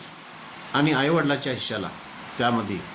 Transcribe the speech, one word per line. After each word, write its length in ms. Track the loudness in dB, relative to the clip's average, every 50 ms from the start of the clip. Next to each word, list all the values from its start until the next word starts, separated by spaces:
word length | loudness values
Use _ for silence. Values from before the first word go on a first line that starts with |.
| -8 -12 -16 -16 -16 -16 -16 -16 -16 -14 -14 -14 -10 0 2
आणि 180 | 4 4 6 6
आईवडिलाच्या 600 | 4 4 4 4 4 4 4 2 2 0 -2 -2
हिश्श्याला 360 | -2 -2 -2 -2 -2 -4 -6 -8 -10 -14 -14 -14 -14 -14 -10 -2 2
त्यामध्ये 400 | 4 4 4 4 2 0 -2 -4 -4 -8